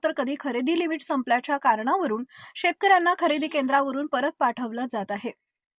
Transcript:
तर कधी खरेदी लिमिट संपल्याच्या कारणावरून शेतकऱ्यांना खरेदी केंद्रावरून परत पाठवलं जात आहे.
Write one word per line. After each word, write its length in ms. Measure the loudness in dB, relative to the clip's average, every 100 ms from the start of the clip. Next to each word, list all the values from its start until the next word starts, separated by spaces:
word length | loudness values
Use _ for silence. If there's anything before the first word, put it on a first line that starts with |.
तर 80 | -2
कधी 240 | -2 -4 -4
खरेदी 400 | -4 -2 0 0
लिमिट 220 | 0 -4
संपल्याच्या 560 | -4 -2 0 0 0 0
कारणावरून 680 | 2 2 2 0 0 -4 -6 -14 -20 -4
शेतकऱ्यांना 580 | -2 2 4 6 4 2
खरेदी 280 | 2 0 0
केंद्रावरून 580 | 0 2 2 2 -2 -2
परत 260 | -2 -2 0
पाठवलं 460 | 0 0 -4 -6 -4
जात 200 | -4 -4
आहे. 220 | -6 -8 -12 _ _ _